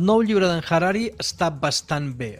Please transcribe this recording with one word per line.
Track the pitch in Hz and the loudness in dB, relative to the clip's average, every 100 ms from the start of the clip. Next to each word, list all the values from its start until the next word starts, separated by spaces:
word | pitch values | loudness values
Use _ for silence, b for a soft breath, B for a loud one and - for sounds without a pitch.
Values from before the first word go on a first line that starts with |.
nou | 185 220 | 4 4
llibre | 220 208 185 | 4 2 2
d'en | 170 | 0
Harari | - 165 180 202 233 - | 0 2 2 0 -4 -6
està | 170 - 170 | -8 -2 -2
bastant | 143 147 - - 147 143 120 | -2 -2 -2 -4 -4 -4 -6
bé. | 117 | -8